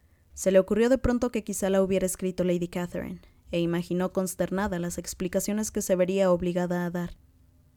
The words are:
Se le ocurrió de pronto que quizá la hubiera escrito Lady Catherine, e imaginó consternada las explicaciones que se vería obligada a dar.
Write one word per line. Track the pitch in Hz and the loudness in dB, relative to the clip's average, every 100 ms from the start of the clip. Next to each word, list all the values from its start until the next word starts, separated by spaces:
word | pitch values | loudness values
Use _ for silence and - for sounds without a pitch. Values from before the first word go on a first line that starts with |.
| _ _ _ | _ _ _
Se | - 190 | -4 4
le | 190 | 6
ocurrió | 190 208 233 | 6 4 4
de | 254 | 4
pronto | 247 240 247 | 2 0 0
que | 220 | -2
quizá | 208 190 190 | -6 -2 2
la | 196 | 2
hubiera | 190 190 185 | 2 2 0
escrito | - 185 180 | -2 -4 0
Lady | 180 175 175 | 0 0 -2
Catherine, | 180 175 180 - 175 - _ - | -4 -6 -6 -8 -12 -18 _ -6
e | 175 | -2
imaginó | 170 170 175 175 185 | 0 -2 -2 -2 -2
consternada | 190 185 - 175 185 202 175 | -2 -2 -2 -2 -2 -2 -4
las | 175 175 | -6 -6
explicaciones | 170 - 180 190 196 208 214 | -8 -6 -2 -2 -2 -2 -4
que | 214 | -4
se | 196 180 | 0 2
vería | 185 196 190 | 2 2 4
obligada | 175 180 175 175 175 175 | 2 0 -2 -2 -2 -4
a | |
dar. | 175 175 - - _ _ _ _ | -4 -6 -10 -20 _ _ _ _